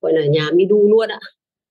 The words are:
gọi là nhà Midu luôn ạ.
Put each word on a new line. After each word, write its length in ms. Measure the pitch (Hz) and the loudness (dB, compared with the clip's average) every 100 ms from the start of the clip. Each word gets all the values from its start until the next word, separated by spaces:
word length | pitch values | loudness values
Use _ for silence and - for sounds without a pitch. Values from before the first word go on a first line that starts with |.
gọi 120 | 160 | -4
là 140 | 160 147 | -2 0
nhà 240 | 156 151 | -2 0
Midu 340 | 175 190 208 208 | 0 2 2 2
luôn 200 | 220 220 | 2 0
ạ. 120 | 202 - _ _ _ _ | -8 -16 _ _ _ _